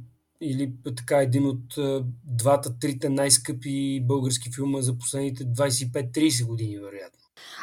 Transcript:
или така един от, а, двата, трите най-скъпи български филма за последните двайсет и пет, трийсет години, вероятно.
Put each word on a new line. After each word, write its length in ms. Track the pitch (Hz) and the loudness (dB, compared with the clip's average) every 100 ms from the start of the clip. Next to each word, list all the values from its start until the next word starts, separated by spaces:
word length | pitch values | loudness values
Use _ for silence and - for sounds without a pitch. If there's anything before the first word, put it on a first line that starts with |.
| - _ _ - | -8 _ _ -8
или 320 | 151 131 139 - 147 123 | -4 -2 -2 -6 -8 -8
така 260 | - 143 | 2 4
един 240 | 131 131 139 | 6 4 2
от, 320 | 123 - - | 0 -6 -4
а, 260 | 139 135 127 120 | 0 0 -2 -6
двата, 540 | 143 120 117 139 123 - | -4 0 4 4 2 -2
трите 300 | 151 127 147 | -2 0 0
най-скъпи 920 | 135 139 131 - 123 143 139 139 135 | 2 4 4 2 -6 -4 -2 0 0
български 460 | 123 139 131 120 120 | 2 2 2 -2 -4
филма 260 | 123 139 139 | -4 -2 0
за 180 | 123 120 | 0 -2
последните 460 | - 139 139 127 | -4 -2 -2 -4
двайсет 440 | 131 120 143 120 127 | -4 0 2 0 -2
и 40 | |
пет, 200 | 143 127 | -2 -2
трийсет 340 | 156 156 123 117 | 2 4 4 -2
години, 320 | 113 110 101 | -2 -4 -6
вероятно. 420 | 101 98 90 _ _ - - - | -10 -12 -14 _ _ -20 -20 -10